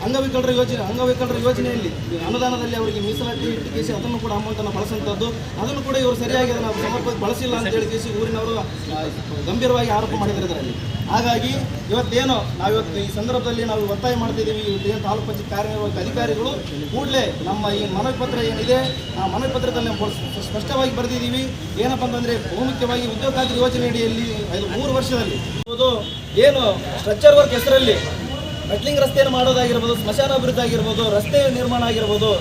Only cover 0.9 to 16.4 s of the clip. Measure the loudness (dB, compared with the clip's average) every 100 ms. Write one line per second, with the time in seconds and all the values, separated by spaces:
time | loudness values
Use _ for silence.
0.9 | 0 2 2 0 0 2 2 0 -2 -4
1.9 | -4 -6 -4 -2 0 0 0 -2 -2 -2
2.9 | -2 -2 -2 -4 -4 -4 -4 -4 -4 -2
3.9 | -2 -2 -4 -2 -2 -2 -4 -4 -2 -4
4.9 | -2 -2 -2 -2 -4 -8 -4 -4 -4 -2
5.9 | 0 2 0 0 2 2 0 -2 -2 -2
6.9 | -2 -2 -2 -2 -2 -2 -2 0 0 0
7.9 | -2 -2 -2 -2 -2 -2 -2 -4 -6 -6
8.9 | -4 -4 -6 -6 -6 -2 0 2 2 2
9.9 | 0 0 -2 0 0 -2 -4 -6 -6 -6
10.9 | -4 -2 0 2 0 0 -2 -4 -6 2
11.9 | 2 4 2 2 2 0 -2 2 2 0
12.9 | -4 -4 -2 -2 0 0 -2 0 0 0
13.9 | 0 0 0 0 0 0 -2 -2 -2 0
14.9 | -2 0 -2 -2 -6 -4 -4 -2 -2 -2
15.9 | -2 -2 -2 0 0